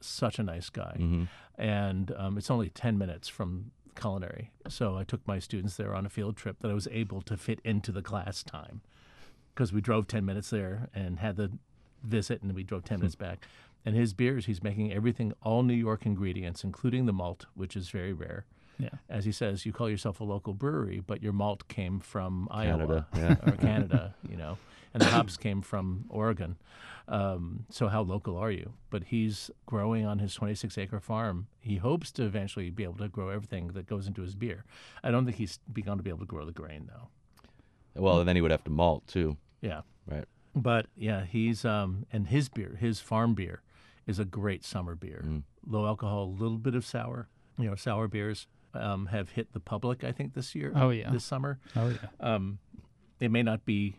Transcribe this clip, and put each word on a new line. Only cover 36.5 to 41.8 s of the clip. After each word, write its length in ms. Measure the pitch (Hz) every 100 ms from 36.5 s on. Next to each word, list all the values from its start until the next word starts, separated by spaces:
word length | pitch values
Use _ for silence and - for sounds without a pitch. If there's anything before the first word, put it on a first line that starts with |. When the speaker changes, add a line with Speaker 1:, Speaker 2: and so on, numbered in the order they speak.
Speaker 1:
grain, 360 | 82 80 76 -
though. 160 | - 123 - _ - - - _ _ _ -
Speaker 2:
Well, 200 | 95 87
and 80 | 87
then 80 | 87
he 60 |
would 80 | 82
have 140 | 78
to 60 | -
malt, 360 | 76 85 78 -
too. 300 | 92 80 73 - _
Speaker 1:
Yeah. 220 | 110 78 - - -
Speaker 2:
Right. 180 | 76 - _ _
Speaker 1:
But, 320 | 147 117 117 104 -
yeah, 280 | 110 101
he's, 400 | 90 113 113 110
um, 420 | 120 104